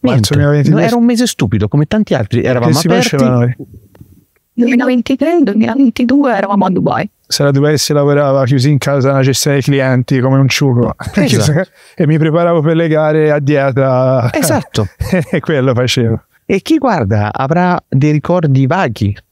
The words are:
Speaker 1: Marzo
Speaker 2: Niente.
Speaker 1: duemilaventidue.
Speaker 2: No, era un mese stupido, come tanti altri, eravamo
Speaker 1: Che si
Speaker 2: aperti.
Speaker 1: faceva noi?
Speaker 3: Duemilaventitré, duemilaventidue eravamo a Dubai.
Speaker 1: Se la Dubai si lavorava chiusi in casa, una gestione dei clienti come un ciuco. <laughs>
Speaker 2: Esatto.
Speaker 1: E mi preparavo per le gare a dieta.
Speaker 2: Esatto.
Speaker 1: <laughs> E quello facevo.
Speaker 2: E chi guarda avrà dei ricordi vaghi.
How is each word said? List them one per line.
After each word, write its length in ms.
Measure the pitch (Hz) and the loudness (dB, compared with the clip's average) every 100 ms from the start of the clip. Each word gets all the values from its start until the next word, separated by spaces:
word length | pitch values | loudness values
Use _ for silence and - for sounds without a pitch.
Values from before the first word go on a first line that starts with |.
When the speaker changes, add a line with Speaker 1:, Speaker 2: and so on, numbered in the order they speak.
Speaker 1:
Marzo 0 | |
Speaker 2:
Niente. 280 | 254 131 104 | 0 0 0
Speaker 1:
duemilaventidue. 460 | 143 143 147 143 196 | 0 2 2 2 2
Speaker 2:
No, 60 | 233 | 2
era 100 | 240 | 2
un 80 | |
mese 220 | 233 233 240 | 2 0 -2
stupido, 400 | - 110 107 104 | -2 -2 -2 -2
come 180 | 147 151 | -2 0
tanti 280 | 214 208 | -2 -2
altri, 280 | 175 107 120 | -2 -2 -2
eravamo 300 | - 123 117 | 0 0 0
Speaker 1:
Che 60 | - | 0
si 80 | 165 | 0
Speaker 2:
aperti. 220 | - 247 | 0 0
Speaker 1:
faceva 220 | 143 127 | 0 0
noi? 260 | 127 120 120 - - _ _ - - _ _ _ | 2 0 -4 -12 -20 _ _ -20 -20 _ _ _
Speaker 3:
Duemilaventitré, 920 | - 240 247 247 254 - 262 294 349 | -2 0 2 0 -2 -2 -2 0 0
duemilaventidue 960 | 226 208 226 233 277 - 247 277 285 208 | 0 0 -2 0 0 0 -2 0 0 -2
eravamo 300 | 196 202 190 | -2 0 0
a 40 | |
Dubai. 400 | 180 - - 196 _ _ | 0 -2 -4 -6 _ _
Speaker 1:
Se 160 | - | -2
la 80 | 143 | 0
Dubai 260 | 139 147 151 | 2 0 0
si 140 | - | 0
lavorava 520 | 147 143 143 147 135 | 0 2 2 2 0
chiusi 260 | 131 139 131 | 2 2 2
in 80 | 147 | 0
casa, 320 | - 139 131 | 0 0 0
una 120 | 139 | 2
gestione 340 | 131 131 - 139 | 0 0 0 0
dei 80 | |
clienti 560 | 131 139 131 127 123 135 | 0 0 2 0 0 0
come 180 | 127 135 | 2 2
un 80 | 135 | 2
ciuco. 460 | - 139 120 113 | 2 0 2 0
<laughs> 200 | - - | -4 -6
Speaker 2:
Esatto. 540 | - 233 - 107 151 185 _ - - | -2 0 2 2 0 -2 _ -20 -4
Speaker 1:
E 100 | 156 | 0
mi 100 | 156 | 2
preparavo 420 | 160 156 170 170 | 0 0 0 0
per 160 | 151 160 | 0 0
le 100 | 165 | 0
gare 460 | 156 156 156 151 | 0 0 0 2
a 80 | 147 | 0
dieta. 920 | 139 147 139 131 135 127 131 131 120 | 0 0 0 0 0 2 2 0 0
Speaker 2:
Esatto. 540 | 311 - 220 165 - 104 _ - | -2 -2 -2 -4 -4 -6 _ -4
Speaker 1:
<laughs> 200 | 185 151 | -4 -2
E 80 | 165 | -4
quello 340 | - 151 131 | -2 0 0
facevo. 480 | 120 127 - 113 110 _ _ | 0 -2 0 -2 -2 _ _
Speaker 2:
E 160 | _ 196 | _ -4
chi 180 | - 320 | 0 0
guarda 540 | 262 185 101 107 104 | 0 -2 0 0 -2
avrà 500 | - 135 165 180 175 _ | -4 -2 0 0 -2 _
dei 240 | 139 151 | 0 2
ricordi 540 | 151 - 175 160 131 131 | 0 0 -2 2 2 2
vaghi. 480 | 170 170 104 101 98 _ | 0 -2 -2 -4 -4 _